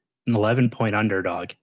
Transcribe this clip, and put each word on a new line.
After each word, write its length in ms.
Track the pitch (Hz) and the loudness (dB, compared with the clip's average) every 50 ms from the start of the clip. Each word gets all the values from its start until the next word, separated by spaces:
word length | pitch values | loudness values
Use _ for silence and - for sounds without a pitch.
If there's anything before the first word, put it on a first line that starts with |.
| _ _ _ _ _ | _ _ _ _ _
an 80 | - 117 | -2 0
eleven 340 | 107 104 107 120 127 127 120 | 2 2 2 2 2 2 0
point 240 | - - 117 110 101 | 0 0 -2 0 0
underdog. 560 | 104 110 107 98 95 90 92 87 87 90 87 - - | 0 0 0 0 -2 -2 -2 -4 -6 -8 -10 -14 -18